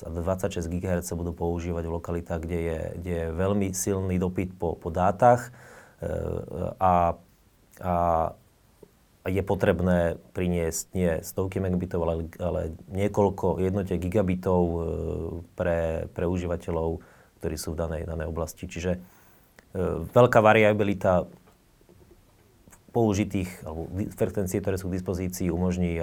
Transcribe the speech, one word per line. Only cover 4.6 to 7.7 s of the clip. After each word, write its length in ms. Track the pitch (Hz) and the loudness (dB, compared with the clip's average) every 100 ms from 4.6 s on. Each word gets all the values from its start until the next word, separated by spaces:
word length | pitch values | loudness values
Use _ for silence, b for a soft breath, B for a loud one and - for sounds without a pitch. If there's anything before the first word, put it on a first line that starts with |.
| 85 - | -6 -4
po 160 | 82 | -4
dátach, 560 | 87 92 95 123 123 - | 0 2 6 6 6 2
e, 600 | - - - - - - 82 82 85 - 85 87 - | -16 -20 -20 -20 -10 -6 -4 -4 -6 -6 -6 -6 2
a, 400 | 92 90 85 85 - _ _ _ _ | 4 6 4 0 -10 _ _ _ _